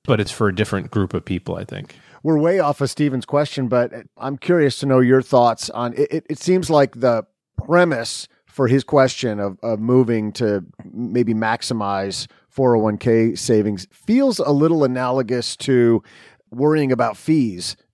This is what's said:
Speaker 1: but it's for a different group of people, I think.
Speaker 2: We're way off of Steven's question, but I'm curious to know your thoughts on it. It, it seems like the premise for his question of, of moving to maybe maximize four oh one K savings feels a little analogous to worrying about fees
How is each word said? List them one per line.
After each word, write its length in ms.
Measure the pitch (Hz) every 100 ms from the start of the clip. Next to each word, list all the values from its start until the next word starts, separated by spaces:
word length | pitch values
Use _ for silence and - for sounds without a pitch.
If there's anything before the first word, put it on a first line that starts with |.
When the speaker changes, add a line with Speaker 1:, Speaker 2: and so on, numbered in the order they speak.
Speaker 1:
but 160 | - 107
it's 100 | 101
for 180 | - 104
a 60 |
different 360 | 95 104 101 -
group 240 | 107 92
of 100 | 90
people, 320 | - 90 - 87
I 80 |
think. 320 | 95 98 95 - _ -
Speaker 2:
We're 160 | 151 151
way 220 | 165 190
off 220 | 147 139
of 80 | 135
Steven's 340 | - 147 131
question, 440 | - 143 147 - 123
but 240 | 123 120 117 - _
I'm 180 | 127 139
curious 420 | - 175 143 -
to 60 | 139
know 140 | 131
your 220 | 127 131
thoughts 480 | 123 127 120 113 -
on 240 | 117 120
it. 180 | 117 147
It, 140 | 156 -
it 100 | 151
seems 300 | 175 185 160
like 320 | 151 139 123
the 240 | 123 113 - _ _ -
premise 640 | - 170 175 123 120 - - _ _
for 220 | - 123
his 160 | 135
question 560 | - 147 131 - 120 104
of, 180 | 101 92
of 180 | 117 107
moving 500 | 113 127 117 113 107
to 300 | - 110 101 82 - -
maybe 400 | 107 120 120 113
maximize 920 | 110 110 117 - 117 101 98 98 90 - _ _
four 260 | - 127 117
oh 40 |
one 180 | 107 104
K 360 | 123 113 113
savings 540 | - - 110 104 98 -
feels 480 | _ - 240 269 196
a 120 | 147
little 340 | 143 160 165
analogous 720 | 135 127 127 131 113 123 - -
to 440 | - 127 117 113 - - - _ _
worrying 420 | 120 147 156 135
about 240 | 123 117 104
fees 600 | - 156 117 90 - - _